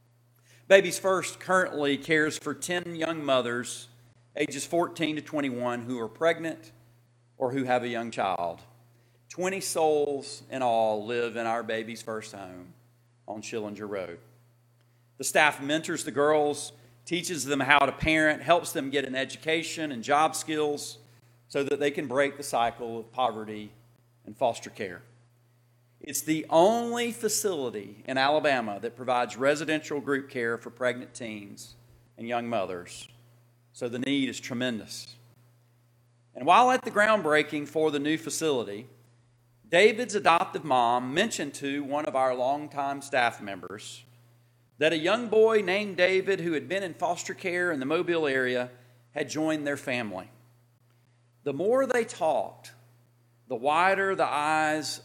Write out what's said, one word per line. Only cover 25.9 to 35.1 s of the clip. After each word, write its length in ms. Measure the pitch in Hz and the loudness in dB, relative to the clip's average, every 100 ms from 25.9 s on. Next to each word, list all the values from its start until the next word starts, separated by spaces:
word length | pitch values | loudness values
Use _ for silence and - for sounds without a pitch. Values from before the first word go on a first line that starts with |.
| _ | _
It's 220 | 151 139 | -10 -6
the 240 | - 156 - | -2 -2 4
only 640 | 165 190 233 233 240 233 | 6 6 6 0 -2 -4
facility 920 | 226 214 - 208 165 127 107 101 107 - | -2 -2 -2 -2 -2 -4 -6 -10 -12 -4
in 120 | 131 | 2
Alabama 600 | 139 151 147 131 110 101 | 4 4 2 2 -2 -6
that 140 | 113 123 | -8 -6
provides 400 | 123 123 117 104 | -2 0 0 0
residential 640 | 135 151 160 156 - 147 | 2 2 0 -4 -4 -6
group 300 | 123 139 139 | -2 -2 -2
care 280 | 127 117 117 | -4 -2 -2
for 120 | 120 | -8
pregnant 460 | - 123 123 127 - | -2 -2 -2 -8 -12
teens 600 | 117 104 101 - - - _ - _ - | -12 -12 -14 -18 -20 -20 _ -20 _ -12
and 100 | 117 | -4
young 200 | 120 120 | -4 -2
mothers, 600 | 113 92 90 87 - - - _ _ _ _ _ | -2 -2 -6 -10 -16 -18 -20 _ _ _ _ _
so 160 | - 123 | -8 -6
the 80 | 120 | -4
need 320 | 131 139 127 | -2 0 -2
is 100 | 110 | -4
tremendous. 760 | - 120 127 110 95 - - | -8 -4 -4 -4 -10 -14 -16